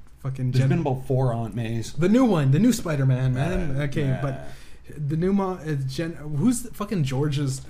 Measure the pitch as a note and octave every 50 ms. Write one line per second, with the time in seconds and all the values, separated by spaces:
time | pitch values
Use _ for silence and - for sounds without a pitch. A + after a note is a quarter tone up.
0 | - - - - - C3 C3 C3 B2+ B2 B2+ B2+ C3+ C3+ F3 E3+ D#3+ C#3+ C3 C3+
1 | - - C3+ C3 C3+ B2+ A2+ A#2 A#2 A2+ - B2 A#2 A2 A#2 A#2 A2 - - C#3+
2 | E3 F#3 G#3+ B3+ C4+ A3+ F#3+ D#3+ C#3 C3+ C#3 D#3+ G#3+ B3+ - - - E3+ D3+ C3+
3 | C3+ C3+ B2+ B2 C3 B2+ B2+ B2+ D3 F3 F3+ - F3 D3 C3 C3+ D3 C3+ C3 D#3+
4 | C#3+ C3+ B2+ F2 - - - D2+ C#2+ - - - - - - - - - - D3
5 | D3+ C#3 D#3+ D#3+ F3 F#3+ G3 G3+ F#3+ F#3 F#3 F3 C#3+ D#3 D3+ C#3 C3+ C3 - -
6 | E3 E3 E3+ - - - D3+ C#3 F3 B3 B3 - - - - - B3+ - A3+ F3
7 | C#3+ C3 C3 C3 D3 D3 C3+ D3 D3 C3+ C3 - -